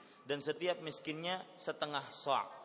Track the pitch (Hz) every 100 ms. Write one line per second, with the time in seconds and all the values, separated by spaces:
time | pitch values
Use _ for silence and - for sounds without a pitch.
0 | - - - 143 139 151 175 170 160 147
1 | - 156 170 185 - - - 156 151 147
2 | 139 - - 127 - -